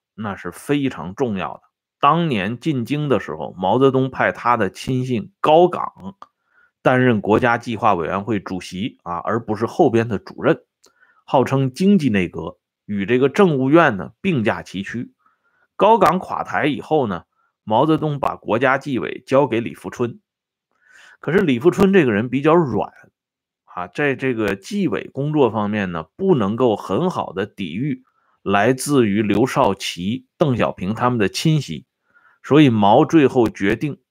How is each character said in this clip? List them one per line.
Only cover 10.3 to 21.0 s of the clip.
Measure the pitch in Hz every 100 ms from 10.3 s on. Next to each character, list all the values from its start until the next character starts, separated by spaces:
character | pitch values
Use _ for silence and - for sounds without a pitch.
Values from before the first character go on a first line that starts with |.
| -
任， | 110 160 _ _ _ _ _ _ -
号 | 143
称 | 120 135 135
经 | - 190 202
济 | 143
内 | 104 85
阁， | 85 82 - _ _ -
与 | 101 95
这 | 123
个 | 135
政 | 131 196 143
务 | 131
院 | 160 156 98
呢 | 73 _
并 | 196 151
驾 | 107 90
齐 | - 92
驱。 | 98 117 127 _ _ _ _ _ _ -
高 | 196 226
岗 | 185 180
垮 | - -
台 | - 95 135
以 | 110
后 | - 156 120
呢， | 87 - _ _ _
毛 | - 110 156
泽 | 156
东 | 151 143
把 | 85 90
国 | - 107
家 | 131 135
纪 | 147 123
委 | 78 - -
交 | 135 143
给 | 110
李 | 85
富 | 73 92
春。 | - 120 - _ _ _ _ _ _ _ _